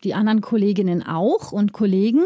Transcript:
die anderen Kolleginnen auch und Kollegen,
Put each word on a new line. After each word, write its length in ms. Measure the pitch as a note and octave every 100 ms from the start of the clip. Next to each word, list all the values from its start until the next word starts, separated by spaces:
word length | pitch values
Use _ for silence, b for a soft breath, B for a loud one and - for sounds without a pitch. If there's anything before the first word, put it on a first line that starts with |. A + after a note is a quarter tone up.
die 120 | G3+ E3+
anderen 260 | G#3+ A3
Kolleginnen 640 | G3+ A#3 G3+ G3+ F#3+ F3
auch 500 | - D#3+ G3+ G4+ -
und 200 | G#3 G#3
Kollegen, 500 | - G#3 F#3+ G#3 B3+